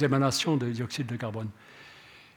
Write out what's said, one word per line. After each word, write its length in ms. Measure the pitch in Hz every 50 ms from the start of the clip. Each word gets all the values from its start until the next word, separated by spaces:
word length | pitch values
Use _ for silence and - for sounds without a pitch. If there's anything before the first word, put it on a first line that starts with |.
| 147
émanations 520 | 135 131 139 139 135 - - - 170 156
de 140 | 135 120 120
dioxyde 360 | 117 113 123 113 - - 139
de 100 | 117 123
carbone. 320 | 113 123 113 104 113 110 107 - - - - - - - - - - - - - - - - -